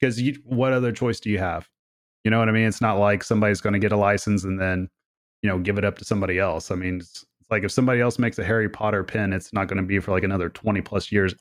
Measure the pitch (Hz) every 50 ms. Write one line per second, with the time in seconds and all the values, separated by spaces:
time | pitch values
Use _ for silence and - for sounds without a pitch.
0 | 139 127 113 117 123 143 135 - - 120 127 120 131 131 131 127 123 120 107 -
1 | 131 117 113 - - 110 104 92 95 87 82 82 - - _ _ _ _ _ _
2 | _ _ _ _ - 110 110 117 113 110 110 110 113 110 101 - 117 110 101 98
3 | 101 104 104 98 - - 117 107 107 104 101 - - 107 101 101 104 101 107 104
4 | 101 101 104 98 - 107 104 95 92 95 95 95 95 92 92 92 92 - - _
5 | _ _ _ _ _ _ _ _ - 104 92 90 87 101 98 104 98 101 98 -
6 | - - 107 101 98 92 87 90 98 92 80 85 - - 98 90 92 92 90 90
7 | 87 - - - - _ _ _ _ _ 110 104 98 95 - 135 127 127 127 123
8 | 120 123 - - 120 113 - - 95 90 113 113 107 92 - - 110 107 104 98
9 | 92 - - 110 104 95 95 92 - - - 101 98 92 95 98 95 95 98 98
10 | - 104 95 92 98 98 98 92 87 85 - - - 110 101 95 87 - 107 98
11 | - - 104 101 95 92 - -